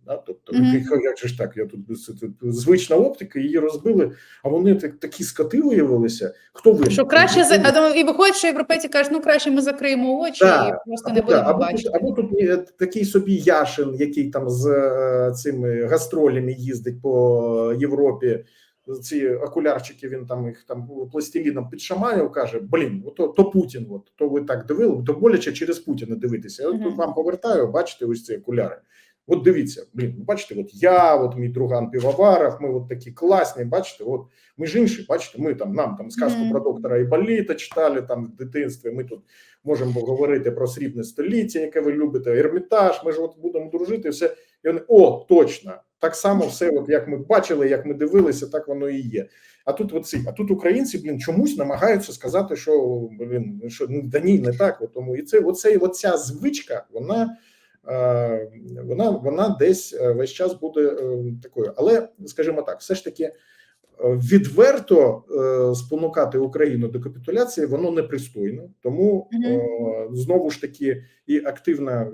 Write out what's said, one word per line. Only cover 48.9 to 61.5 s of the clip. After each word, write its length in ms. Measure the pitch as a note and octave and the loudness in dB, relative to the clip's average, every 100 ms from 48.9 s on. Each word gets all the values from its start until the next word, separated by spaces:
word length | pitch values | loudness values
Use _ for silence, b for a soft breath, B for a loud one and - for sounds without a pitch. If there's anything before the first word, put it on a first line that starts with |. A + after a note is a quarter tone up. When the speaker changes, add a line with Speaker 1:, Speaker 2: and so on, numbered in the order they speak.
| C#3 | -6
Speaker 1:
є». 260 | B2 G#2+ G2 b b b - | -6 -6 -8 b b b -6
А 80 | |
тут 200 | - G3+ | -4 -4
оці, 260 | D#3+ - C#3+ B2 | -6 -6 -8 -6
а 40 | |
тут 200 | - G3+ | -6 -2
українці, 460 | F#3+ F3 A3+ C#4 F3 | 0 0 0 0 -6
блін, 220 | D3+ C#3 | -8 -8
чомусь 380 | - E3 D4 - | -4 0 0 0
намагаються 560 | C#3 C#3 G#3+ G3+ - | -4 0 2 2 -2
сказати, 420 | - B2 F3+ G3 C3+ | -10 -4 -2 -2 -4
що, 440 | - D3+ B2+ A#2+ A#2 G#2 | 0 2 2 -2 -6 -10
блін, 420 | A#2 B2 G#2 G2+ A#2 | -8 -6 -6 -10 -12
що, 200 | - B2+ | -8 -6
ну, 120 | C#3+ C3+ | -6 -4
да 140 | C#3 | -2
ні, 200 | F3 G3 | 2 2
не 140 | B2 | 2
так. 280 | B2 G3 - | 0 0 0
От 120 | A2+ | -8
тому 220 | B2+ B2+ B2+ | -8 -8 -8
і 60 | |
це, 180 | - G#3+ | 2 2
оце, 380 | E3+ F#3 G#3+ G#3 | 4 2 4 4
оця 400 | F3+ - G3+ D#3+ | 2 0 -2 -2
звичка, 680 | B2+ D3 C4+ - - A2 - | -4 -6 -4 -4 -6 -10 -10
вона, 440 | A2 C#3+ A3+ A3+ A3+ B B B B - | -10 -4 -2 -2 -6 B B B B -8
е, 640 | B2+ B2 A#2+ A#2+ A2+ A2 A2+ B2 B2 B2 | -2 0 2 0 -2 -6 -14 -18 -12 -6
вона, 240 | B2+ A3+ | -2 0
вона 460 | F3 B2+ D#3 G#3+ F#3+ | 0 -2 0 0 2
десь, 340 | D#3 F#3 - - | 2 2 -2 -2
е, 100 | B2 | 0
весь 200 | A#2+ C3 | 0 -2
час 220 | - F#3 | -2 -4
буде, 280 | F#3 D#3 D#3 | -4 -6 0
е, 360 | D3 C#3 C3 B2 B2 A#2+ | 0 0 -4 -6 -6 -10
такою. 300 | C3 | -12